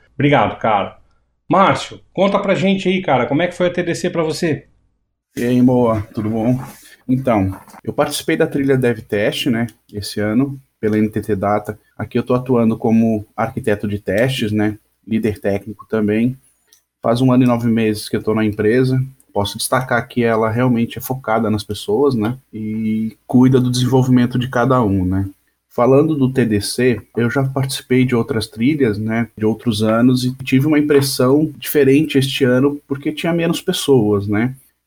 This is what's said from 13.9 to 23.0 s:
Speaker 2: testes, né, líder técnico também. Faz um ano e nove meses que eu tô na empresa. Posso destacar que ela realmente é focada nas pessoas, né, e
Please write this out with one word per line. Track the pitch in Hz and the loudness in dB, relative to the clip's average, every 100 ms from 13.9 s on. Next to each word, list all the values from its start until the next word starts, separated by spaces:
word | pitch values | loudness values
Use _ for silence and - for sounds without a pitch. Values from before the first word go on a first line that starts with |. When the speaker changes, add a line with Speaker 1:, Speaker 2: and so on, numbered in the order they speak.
| 101 | -6
Speaker 2:
testes, | - 95 131 131 110 | -2 0 0 -2 -2
né, | 107 107 104 _ _ - | -2 -2 -4 _ _ -6
líder | 110 110 101 | -2 -2 -4
técnico | 101 98 - 104 - | -4 -4 -6 -16 -6
também. | 110 104 107 120 131 _ _ _ _ _ _ | -2 0 0 0 -4 _ _ _ _ _ _
Faz | 117 120 | -2 2
um | 131 | 2
ano | 123 | 4
e | 127 | 4
nove | 117 117 | 2 0
meses | 113 110 107 - | 0 0 -2 -4
que | 110 | -6
eu | |
tô | 107 107 | -2 0
na | 107 | -2
empresa. | 101 104 123 131 131 131 - _ | 0 0 2 2 0 -4 -10 _
Posso | 101 101 - | -4 -4 -6
destacar | - 127 127 120 123 | -4 -4 -2 -4 -2
que | 123 | -2
ela | 117 110 110 | 0 0 0
realmente | 113 127 117 117 - | 0 0 0 -2 -6
é | |
focada | - 131 113 113 110 | -8 -8 -2 -2 0
nas | 107 | -2
pessoas, | - 104 - 107 143 | -4 -10 -4 0 2
né, | 123 107 131 _ | 0 -2 -6 _
e | 110 107 110 110 110 | -12 -8 -4 -2 -2